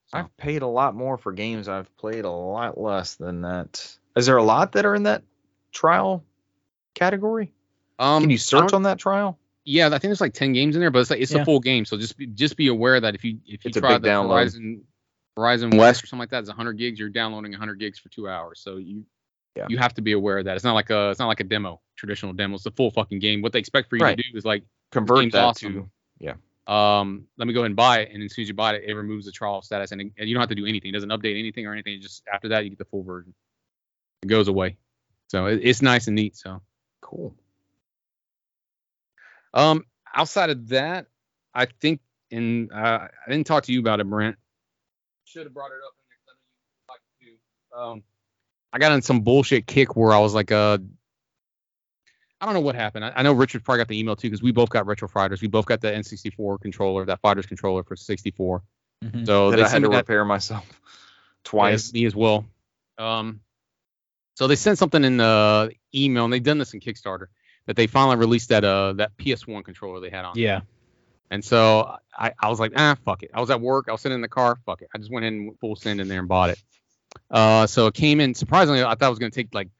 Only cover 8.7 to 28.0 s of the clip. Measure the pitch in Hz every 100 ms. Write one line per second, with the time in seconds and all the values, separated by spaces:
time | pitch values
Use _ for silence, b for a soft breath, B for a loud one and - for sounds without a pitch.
8.7 | 196 196 190 196 196 202 175 _ _ -
9.7 | 147 160 143 196 202 160 - 135 127 143
10.7 | 156 175 127 123 127 127 147 143 143 123
11.7 | 127 104 107 110 - 131 104 147 - 139
12.7 | 117 120 127 113 98 117 110 - 104 123
13.7 | 113 131 120 113 101 98 113 120 117 110
14.7 | 113 _ _ _ _ _ - 117 120 117
15.7 | 107 117 120 - 127 117 127 104 104 117
16.7 | 107 120 107 107 107 113 107 107 101 107
17.7 | 98 107 - - - 101 92 82 85 -
18.7 | 95 92 104 107 _ _ _ _ - 95
19.7 | 117 123 - 110 104 101 98 95 92 123
20.7 | 110 104 107 101 98 120 107 95 107 95
21.7 | 85 _ - 104 101 98 92 98 101 107
22.7 | 104 123 - 101 98 104 104 110 123 113
23.7 | 139 123 120 151 98 127 113 107 104 -
24.7 | _ _ 123 107 127 123 104 120 113 104
25.7 | 98 95 _ _ _ 73 - _ _ -
26.7 | 104 104 104 98 101 - - 117 120 117
27.7 | 104 123 120